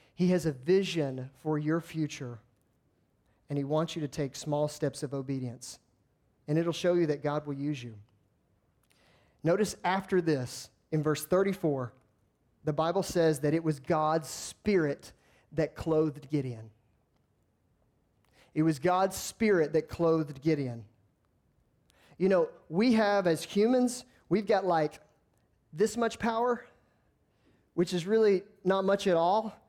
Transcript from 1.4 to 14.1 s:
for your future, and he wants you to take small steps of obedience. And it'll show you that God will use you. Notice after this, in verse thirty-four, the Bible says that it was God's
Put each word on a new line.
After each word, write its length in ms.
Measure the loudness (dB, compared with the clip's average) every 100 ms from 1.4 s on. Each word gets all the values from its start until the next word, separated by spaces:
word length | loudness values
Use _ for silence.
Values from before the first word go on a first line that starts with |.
for 160 | -4 -2
your 220 | 0 -2
future, 580 | -4 -6 -6 -6 -12 -14 _ _ _ _ _ _ _ _ _ _ _
and 80 | -4
he 80 |
wants 320 | 0 0 0 -4
you 60 |
to 60 | -6
take 280 | -4 -6 -6
small 320 | -4 -2 -2
steps 340 | -2 -4 -4
of 120 | -8
obedience. 640 | -8 -6 -6 -6 -10 -16 -18 _ _ _ _ _ _ -2
And 100 | 0
it'll 140 | 0
show 180 | -2 0
you 120 | 2 2
that 160 | 0
God 240 | -2 -4 -6
will 80 |
use 280 | -6 -6 -6
you. 120 | -10 -16 -20 _ _ _ _ _ _ _ _ _ _ _ _ _
Notice 320 | 0 2 0 -2
after 360 | -2 -2 0 0
this, 480 | 2 0 -2 -10 -16 _ _
in 100 | -2
verse 240 | 0 -2 0
thirty-four, 640 | 2 2 0 -2 -2 -4 -12 _ _ _ _ _ _
the 100 | -4
Bible 300 | 0 0 0
says 380 | 0 2 2 2
that 120 | 0
it 120 | 0
was 160 | 0 -4
God's 480 | -2 0 2